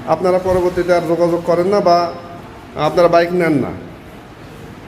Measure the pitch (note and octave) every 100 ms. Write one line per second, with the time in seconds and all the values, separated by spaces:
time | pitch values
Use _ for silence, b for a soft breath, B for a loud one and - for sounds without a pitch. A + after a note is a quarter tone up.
0 | - D#3+ F3+ F3+ F#3 F#3 F3+ F3+ F3 F3
1 | D#3+ E3+ E3+ E3+ F3 E3+ F#3 G3+ F3 F3
2 | E3+ - - - - - - C#3+ D3+ F3+
3 | E3+ E3+ F3 F3+ E3 C#3+ G2 F2+ - -
4 | - - - - - - - -